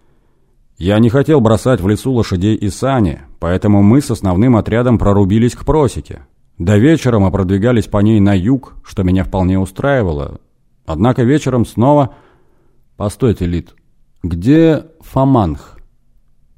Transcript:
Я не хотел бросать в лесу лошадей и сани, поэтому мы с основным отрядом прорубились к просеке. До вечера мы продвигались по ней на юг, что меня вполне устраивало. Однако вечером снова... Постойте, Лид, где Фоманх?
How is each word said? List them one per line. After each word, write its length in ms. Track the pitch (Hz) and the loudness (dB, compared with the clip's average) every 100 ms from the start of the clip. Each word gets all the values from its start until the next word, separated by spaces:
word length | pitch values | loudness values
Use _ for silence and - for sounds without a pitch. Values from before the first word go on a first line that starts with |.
| _ _ _ _ _ _ _ - | _ _ _ _ _ _ _ -8
Я 220 | 85 107 | -2 2
не 100 | 113 | 2
хотел 300 | 135 143 156 | 2 2 2
бросать 420 | 110 110 123 120 | 2 2 0 0
в 60 | 90 | 0
лесу 240 | 104 131 | -2 -2
лошадей 440 | 123 101 92 101 107 | -2 -2 -2 -2 -2
и 140 | 104 | -4
сани, 520 | - 127 131 95 67 - - | -6 -4 0 -2 -4 -14 -10
поэтому 440 | 82 92 107 101 | -4 -2 0 2
мы 180 | 101 131 | 4 2
с 80 | - | 0
основным 480 | 110 98 90 127 117 | -4 -2 0 2 2
отрядом 400 | 90 110 123 113 | 0 -2 0 2
прорубились 580 | 104 101 95 110 117 - | 2 2 2 2 0 -2
к 100 | - | -2
просеке. 600 | 151 135 - - - - _ _ - | 0 0 -4 -14 -18 -20 _ _ -8
До 200 | 87 104 | 0 2
вечера 420 | 135 165 127 113 | 4 2 2 2
мы 120 | 95 | 2
продвигались 560 | 92 92 98 113 117 98 | 0 0 0 0 0 -2
по 120 | 104 | 0
ней 200 | 107 110 | 2 2
на 140 | 101 | 2
юг, 420 | 98 98 135 - - | 2 0 -2 -6 -20
что 200 | - - | -14 -4
меня 200 | 90 95 | 0 0
вполне 360 | 87 95 90 95 | -2 -2 0 0
устраивало. 840 | 95 - 135 139 95 73 69 - _ _ _ _ - | -4 -4 -2 0 -2 -4 -8 -14 _ _ _ _ -10
Однако 380 | 78 117 123 | -2 -2 0
вечером 420 | 120 151 135 123 104 | 0 0 0 -2 -2
снова... 500 | - 127 147 131 - _ _ _ _ _ _ _ - | 0 2 2 0 -6 _ _ _ _ _ _ _ -10
Постойте, 480 | 101 - 127 92 87 | -8 -2 -2 -2 -4
Лид, 300 | 87 - _ _ _ _ _ | -6 -8 _ _ _ _ _
где 640 | 87 85 101 160 165 143 - _ | -8 -4 2 4 4 2 -4 _
Фоманх? 800 | - 135 135 131 90 71 - - - _ _ _ _ _ _ | -8 -2 2 2 0 -4 -14 -20 -20 _ _ _ _ _ _